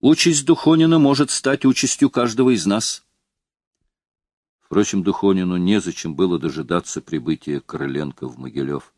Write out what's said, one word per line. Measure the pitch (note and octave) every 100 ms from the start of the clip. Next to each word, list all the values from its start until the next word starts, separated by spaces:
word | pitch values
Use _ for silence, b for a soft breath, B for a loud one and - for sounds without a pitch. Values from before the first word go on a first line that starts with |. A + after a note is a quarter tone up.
| B2+
Участь | D#3 E3+ D3+ C#3
Духонина | E3 - D#3+ D#3+ E3
может | C#3 C#3 C#3+
стать | - C3+ C3+
участью | C3+ B2+ C3 - C#3
каждого | - A#2+ A2 C3
из | A#2 E2+
нас. | G2+ - - _ _ _ _ _ _ _ _ _ _ _ _ _ _ _ _
Впрочем, | _ G2 G#2 G2+
Духонину | F2+ G2 G2 F#2+ F2+ F2+
незачем | F2+ G#2 F#2+ - E2+
было | D2 F#2 E2+
дожидаться | E2 D2 D#2+ F2 - -
прибытия | - D#2 D2+ D#2 - C#2+
Крыленко | _ - C#2 C#2 D2 C#2 B1+
в | B1
Могилёв. | B1+ C2+ C2+ C#2+ -